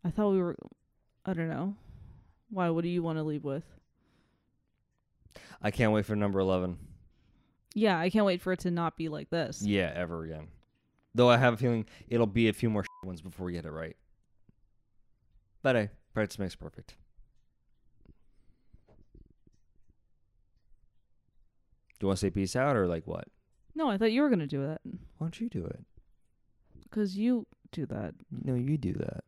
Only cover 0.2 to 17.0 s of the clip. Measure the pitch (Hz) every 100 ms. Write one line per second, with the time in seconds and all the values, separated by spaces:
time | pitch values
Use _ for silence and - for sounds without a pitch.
0.2 | 208 190 175 - - - _ _ _ _
1.2 | - 170 165 147 185 202 - - - -
2.2 | - _ _ 196 175 165 170 175 165 156
3.2 | 156 151 139 135 - - _ _ _ _
4.2 | _ _ _ _ _ _ _ _ _ _
5.2 | - - - - 107 - 110 107 104 104
6.2 | 104 98 95 92 90 85 - - - _
7.2 | _ _ _ _ _ 208 214 170 180 214
8.2 | 202 180 185 185 180 170 165 - 160 147
9.2 | 143 170 160 - - 101 85 80 87 82
10.2 | 80 78 78 - _ _ _ _ _ 117
11.2 | 123 120 127 113 127 117 107 - - 117
12.2 | 113 104 113 104 113 104 95 - 95 87
13.2 | 92 87 90 87 78 78 80 - _ _
14.2 | _ _ - _ _ _ _ _ _ _
15.2 | _ _ _ _ 135 120 104 - _ -
16.2 | 107 - 95 - 80 - - -